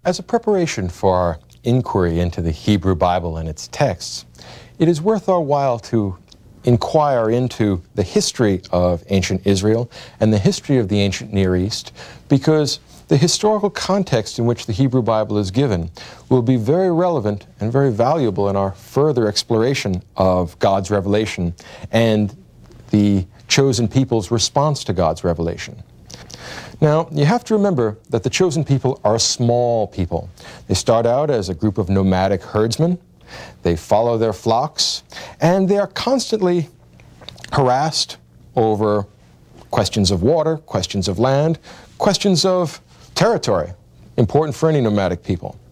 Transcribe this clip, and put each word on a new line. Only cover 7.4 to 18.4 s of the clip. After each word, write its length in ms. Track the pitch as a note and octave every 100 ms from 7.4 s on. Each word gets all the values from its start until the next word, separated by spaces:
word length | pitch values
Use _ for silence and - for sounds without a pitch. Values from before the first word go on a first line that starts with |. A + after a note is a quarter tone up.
| B2+ - G#2 F#2 -
the 80 | -
history 580 | F#2 G#3+ - - A2 F2+ -
of 320 | F2+ F2+ E2+ -
ancient 360 | G2 F2 F#2 G2+
Israel 420 | G2 G#2 A2+ A#2+ - - -
and 140 | A2
the 60 | G#2+
history 400 | B2+ - - C3+
of 100 | G2
the 100 | G#2
ancient 340 | G2+ F#2 G#2+
Near 220 | G2+ F#2+
East, 380 | F2+ F#2+ - - - - - -
because 520 | C#3 D#3 D#3 D3 - - - -
the 100 | D3
historical 540 | F3 - G#3 G#3+ G3
context 680 | - - G3 F#3 A#2 G#2 -
in 60 | A#2
which 200 | A#2+ -
the 60 |
Hebrew 280 | G2+ C3+ B2+
Bible 380 | A2 A2 G#2+ G#2
is 140 | F#2+
given 400 | G2 C#3 F#2 E2 - - - -
will 140 | B2+
be 140 | A#2 B2+
very 340 | G#2+ E3 F#3+
relevant 560 | E3 F3+ D#3 G#2 G2+ - -
and 100 | G#2
very 220 | C3 C#3
valuable 560 | G#2+ A#2 D#3+ A#2+ F#2+